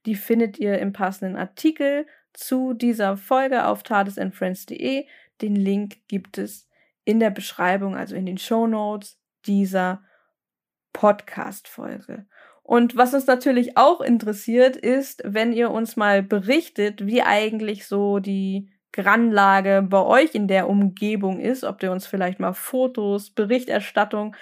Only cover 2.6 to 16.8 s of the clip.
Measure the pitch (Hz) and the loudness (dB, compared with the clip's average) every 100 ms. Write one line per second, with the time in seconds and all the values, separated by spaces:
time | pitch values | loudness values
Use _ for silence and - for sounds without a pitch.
2.6 | 262 240 240 226 196 196 - 262 269 247 | -2 -2 -2 0 -2 -2 0 0 2 0
3.6 | - 208 - 208 196 196 190 - 185 185 | 0 -2 0 0 0 -4 -8 -4 -6 -6
4.6 | - - 247 269 277 - _ _ 214 202 | -10 -8 -4 -4 -6 -16 _ _ -2 0
5.6 | 196 196 208 - _ 196 - - 208 - | 0 0 -4 -10 _ -10 -8 -10 -10 -12
6.6 | _ _ _ _ - 220 220 202 - - | _ _ _ _ 0 2 2 0 -8 -2
7.6 | 180 196 196 190 - 180 185 185 - 226 | 0 0 -2 -6 -8 -8 -8 -8 -2 0
8.6 | 226 220 208 208 202 - _ _ - 202 | 0 -2 -4 -8 -12 -20 _ _ -2 0
9.6 | 196 190 180 190 - _ _ _ _ _ | 2 0 -2 -4 -10 _ _ _ _ _
10.6 | _ _ _ - 214 202 - - - 196 | _ _ _ 0 2 2 -4 -12 -12 -14
11.6 | - - - - - - 202 _ - _ | -18 -16 -14 -14 -14 -18 -18 _ -20 _
12.6 | - 240 240 247 247 277 269 254 277 247 | 0 2 2 4 2 2 2 2 2 2
13.6 | 247 - 269 349 - 233 214 208 - 233 | 2 4 4 4 2 0 0 -6 -2 4
14.6 | 254 - - 262 269 - - 208 233 226 | 4 2 -2 -2 -2 -10 -6 -2 -2 0
15.6 | 233 220 226 - 208 202 196 208 190 294 | 0 -2 -4 0 2 2 2 -2 2 0
16.6 | 330 - | 0 -2